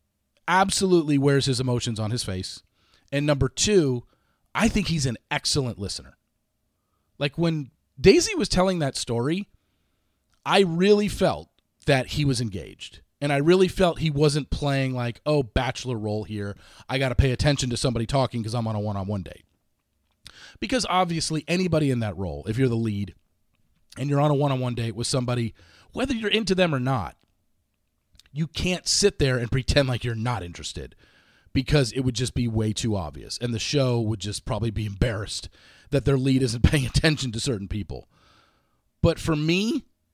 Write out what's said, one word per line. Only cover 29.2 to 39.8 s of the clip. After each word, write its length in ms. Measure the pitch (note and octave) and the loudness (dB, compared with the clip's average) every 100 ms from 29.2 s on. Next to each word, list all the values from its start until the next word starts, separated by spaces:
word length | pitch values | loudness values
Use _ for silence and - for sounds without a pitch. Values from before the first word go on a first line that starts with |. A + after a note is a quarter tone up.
| C#3 B2+ | 0 0
and 120 | A#2 | -2
pretend 380 | C3+ - - C3+ | -2 2 2 2
like 160 | A#2+ | 0
you're 100 | B2+ | -4
not 300 | A2 A2+ A#2 | -4 -4 -4
interested 500 | F2+ D#2 E2 - C2+ - _ _ _ _ _ | -6 -10 -12 -10 -12 -16 _ _ _ _ _
because 380 | - C3 D3+ B2 | -4 2 2 2
it 80 | B2+ | 0
would 140 | B2+ | -2
just 200 | A#2 B2 | -2 -4
be 120 | - A#2+ | -2 -2
way 260 | A2 A2 | 0 -2
too 220 | G2+ A#2+ | -2 -2
obvious. 420 | G2+ D#2+ C#2+ A1+ - | -2 -4 -10 -12 -8
And 140 | A#2+ | -4
the 60 | A2+ | -4
show 420 | - D3 C3 A#2+ | -2 0 2 0
would 200 | A2 A2 | -2 -4
just 240 | G2+ G2+ | -6 -8
probably 260 | - A2 A2+ | -6 -4 -4
be 160 | G#2+ G#2 | -4 -6
embarrassed 600 | G2 B2 G#2 G2+ - - - - - - | -2 -2 -2 -6 -10 -12 -18 -20 -20 -4
that 140 | C#3 | -2
their 140 | C#3+ C#3 | 2 2
lead 240 | C3 C3 | 2 2
isn't 200 | C3 A#2 | 2 4
<laughs> 80 | G#2+ | 4
paying 160 | D#3 A#2+ | 4 0
attention 460 | - D#3+ D3+ C3 | 2 2 0 -2
to 80 | A2 | -4
certain 260 | C#3+ A2 G2 | -4 -4 -4
people. 420 | G#2 F#2 B1 - _ _ _ _ _ _ _ _ _ | -6 -8 -10 -14 _ _ _ _ _ _ _ _ _
But 160 | E3+ D#3+ | 0 2
for 160 | - | -2
me, 520 | D3+ D#3 F3 A3 C4+ | 0 2 2 0 -2